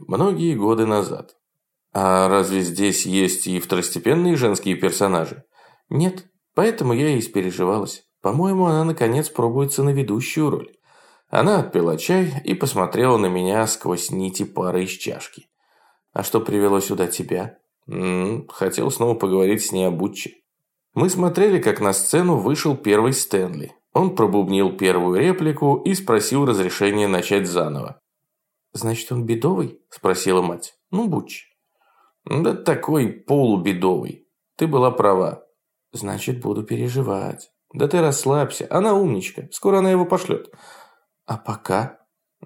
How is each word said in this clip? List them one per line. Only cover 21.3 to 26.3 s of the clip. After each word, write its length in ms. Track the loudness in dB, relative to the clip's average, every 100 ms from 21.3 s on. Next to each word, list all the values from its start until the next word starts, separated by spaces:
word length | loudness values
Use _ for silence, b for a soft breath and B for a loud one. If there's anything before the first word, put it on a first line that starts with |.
| 2 2 4
как 200 | 2 2
на 120 | 0
сцену 440 | 0 0 2 2 2
вышел 400 | 0 0 0 0
первый 360 | 2 4 4
Стэнли. 640 | 0 0 -2 -2 -6 -12 -16 _
Он 220 | 0 0 2
пробубнил 600 | 2 2 2 2 2 2
первую 440 | 2 2 2 2
реплику 560 | 2 2 0 0 2 2
и 180 | 0
спросил 520 | -2 2 0 2